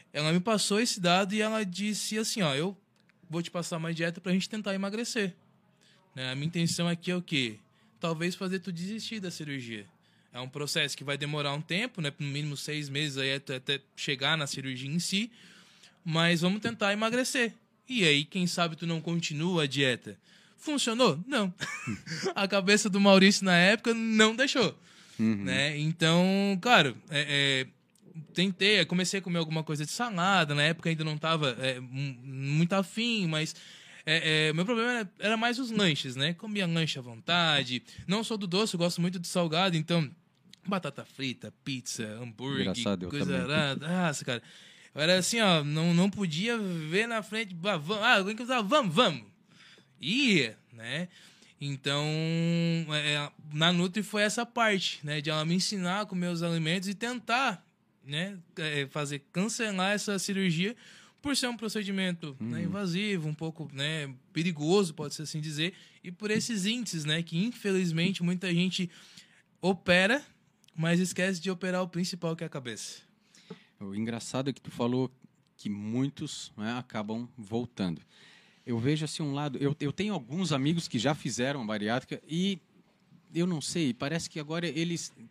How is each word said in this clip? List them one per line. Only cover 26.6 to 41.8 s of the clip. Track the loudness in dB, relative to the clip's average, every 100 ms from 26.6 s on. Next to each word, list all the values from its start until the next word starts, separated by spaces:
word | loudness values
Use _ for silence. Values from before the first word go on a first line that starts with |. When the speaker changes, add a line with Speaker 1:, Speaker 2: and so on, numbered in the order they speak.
Speaker 1:
claro, | 6 8 8 2 -4
é, | -2 0 2 4 2 -2
é, | -8 _ _ -20 -18 -8
tentei, | -2 0 2 2 4 2
comecei | 0 0 -2
a |
comer | -4 -4
alguma | -2 -4
coisa | -4 -4 -6
de |
salada. | -4 -4 0 4 4 4 4
Na |
época | 2 2 -2
ainda | -2
não | -2 -2
tava, | 0 2 0 0
é, | -2 -4
mu-, | -6 -6 -6 -8
muito | -10 -6 0 2 4
afim, | 2 0 -2 -2 0 0
mas, | 0 -2 -6 -18 -20 -20 -10 0
é, | 0 2 4 4
é, |
meu | 2 0
problema | 0 0
era, | 0 -4 -4
era | 0 2
mais | 0 0
os | -2
lanches, | 2 2 2 -2 -2
né? | -2
Comia | -2 -6 -2 0
lanche | 0 0 -4
à |
vontade. | -10 -10 -2 2 4 2 2 -4 -6 -10 -2
Não | -2
sou | 0 -4
do | 0
doce, | 0 0
eu | 2
gosto | 0 0
muito | -2 -2
de | -4
salgado, | 0 0 2 2 2
então | 2 0 0 -6 _ _ _ -12 -4
batata | -4 -4 -10
frita, | -14 -6 -6 -6 -10 -12 -8
pizza, | -6